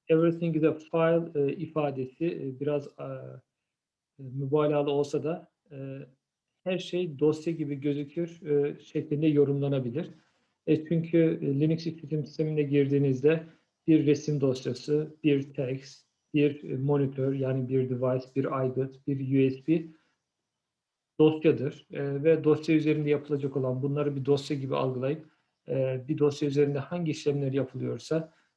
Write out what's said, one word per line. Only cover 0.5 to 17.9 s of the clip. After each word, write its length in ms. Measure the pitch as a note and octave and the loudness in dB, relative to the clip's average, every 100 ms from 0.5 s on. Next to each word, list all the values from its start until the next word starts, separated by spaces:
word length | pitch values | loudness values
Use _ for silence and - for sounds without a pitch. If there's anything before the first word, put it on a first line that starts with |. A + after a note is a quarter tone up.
| D#3 | 2
is 80 | |
a 100 | D#3 | 2
file", 680 | D#3 - E3 E3 E3+ E3 D3 | 0 -4 0 2 2 0 -2
e, 140 | C#3 C#3 | -2 -2
ifadesi, 680 | D#3 D#3 C#3+ C3+ B2+ - E3+ | -6 -2 -2 -4 -8 -4 -4
e, 340 | F3 C#3 B2+ | -4 -8 -6
biraz, 280 | C#3+ D3 C#3+ | -4 -4 -6
e, 200 | - C#3 C3 C3 C3 _ _ _ _ _ _ _ - | -14 -12 -12 -14 -18 _ _ _ _ _ _ _ -18
mübalağalı 720 | C3 C3+ C3+ D3+ D3 D3 C#3+ | -12 -8 0 2 2 2 0
olsa 320 | C#3+ C#3+ C#3+ | 0 0 -2
da, 280 | D3 F3 - _ _ | -4 -6 -10 _ _
e, 280 | C#3 C3+ C3+ - _ _ _ _ _ | -14 -12 -14 -16 _ _ _ _ _
"Her 140 | F#3 F3 | -6 -4
şey 420 | - F3+ F3 C3+ | -4 -6 -6 0
dosya 340 | D3+ D#3 E3+ | 2 2 -2
gibi 220 | D#3+ C#3+ C#3 | -4 -6 -4
gözükür." 680 | C#3+ C#3+ C#3+ E3+ E3+ - | -4 -4 -4 -6 -8 -6
e, 380 | D3+ C#3+ C#3+ - | -2 0 0 -4
şeklinde 480 | - D#3 D3+ D3 D#3 | -8 -6 -4 0 4
yorumlanabilir. 840 | C#3+ C#3 C#3 C#3 C#3 A#2+ C#3+ F#3 - _ _ _ _ - | 4 4 2 0 0 -2 -4 -8 -12 _ _ _ _ 0
E, 180 | D3+ - | 0 0
çünkü, 540 | E3 E3 E3+ D#3+ E3 | -2 2 2 2 2
e, 180 | D3 C#3 | -2 0
Linux 280 | D#3 D#3+ E3 | 2 0 -4
işletim 380 | - C#3+ D#3 D3 | -8 -6 -6 -4
sistemine 380 | - D#3 D3+ | -4 -2 0
girdiğinizde 800 | C#3+ C#3+ C3+ C#3 C#3+ B2+ D3 E3 - - _ _ - | 2 2 4 4 2 4 4 2 -2 -20 _ _ 4
bir 180 | D#3 C#3 | 4 6
resim 360 | D3 - D3 | 2 0 0
dosyası, 720 | C3+ B2+ C3 A#2+ - D3+ D3+ - | 0 0 -4 -6 -2 -2 -2 -2
bir 300 | D3+ C#3 C3+ | 2 2 0
text, 520 | - B2+ C3+ - - _ _ _ | -6 -6 -6 -10 -20 _ _ _
bir, 300 | D3+ D3 C#3+ | 2 2 0
e, 140 | - C3+ | -8 -4
monitör, 560 | C#3 C#3+ C3+ - C3+ | 0 0 0 -2 -2
yani 360 | C3+ C3 C3 B2 | -2 -2 -2 -2
bir 200 | C3 | 0
device, 360 | B2 | 0